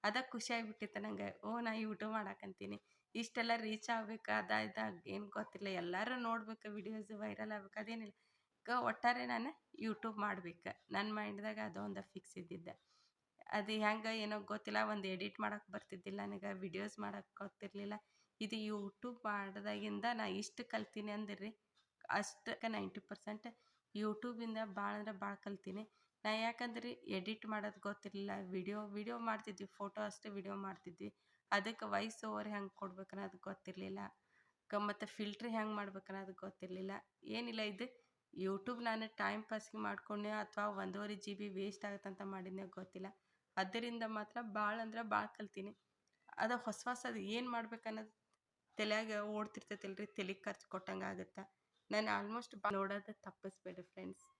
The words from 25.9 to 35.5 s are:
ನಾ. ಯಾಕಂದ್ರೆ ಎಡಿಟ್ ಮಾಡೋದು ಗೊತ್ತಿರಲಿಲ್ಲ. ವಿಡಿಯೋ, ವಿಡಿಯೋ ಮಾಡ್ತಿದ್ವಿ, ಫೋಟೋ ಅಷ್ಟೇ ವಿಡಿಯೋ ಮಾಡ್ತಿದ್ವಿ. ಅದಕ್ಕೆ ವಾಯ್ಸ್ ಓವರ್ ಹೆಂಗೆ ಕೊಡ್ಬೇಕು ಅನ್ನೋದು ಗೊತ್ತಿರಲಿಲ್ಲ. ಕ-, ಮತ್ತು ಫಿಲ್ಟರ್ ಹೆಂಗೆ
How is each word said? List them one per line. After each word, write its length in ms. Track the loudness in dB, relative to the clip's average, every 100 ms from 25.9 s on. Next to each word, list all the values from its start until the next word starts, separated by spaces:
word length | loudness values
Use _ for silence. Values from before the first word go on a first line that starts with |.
| _ _ _
ನಾ. 60 | 2
ಯಾಕಂದ್ರೆ 560 | 4 4 2 -2 -2 -4 -6 0
ಎಡಿಟ್ 360 | 0 2 -2 0
ಮಾಡೋದು 340 | 0 0 -2
ಗೊತ್ತಿರಲಿಲ್ಲ. 520 | -4 -4 -4 -4 -2 -2 0
ವಿಡಿಯೋ, 320 | 0 0 -2 -2
ವಿಡಿಯೋ 300 | -4 -2 0
ಮಾಡ್ತಿದ್ವಿ, 480 | 2 0 -2 -8 -8
ಫೋಟೋ 340 | -4 -4 0
ಅಷ್ಟೇ 260 | -2 -2 -6
ವಿಡಿಯೋ 280 | -4 -2 -2
ಮಾಡ್ತಿದ್ವಿ. 520 | -2 -4 -10 -8 -8 -8 _ _ _
ಅದಕ್ಕೆ 340 | 4 6 -2 2
ವಾಯ್ಸ್ 340 | 4 4 0
ಓವರ್ 240 | -2 0 0
ಹೆಂಗೆ 260 | -2 -4
ಕೊಡ್ಬೇಕು 380 | -4 -6 -6 -8
ಅನ್ನೋದು 260 | -4 -4 -4
ಗೊತ್ತಿರಲಿಲ್ಲ. 640 | -6 -6 -6 -6 -4 -2 -4 -8 _ _ _ _ _
ಕ-, 120 | 4
ಮತ್ತು 240 | 4 2 -4
ಫಿಲ್ಟರ್ 420 | 0 -2 0
ಹೆಂಗೆ 260 | 0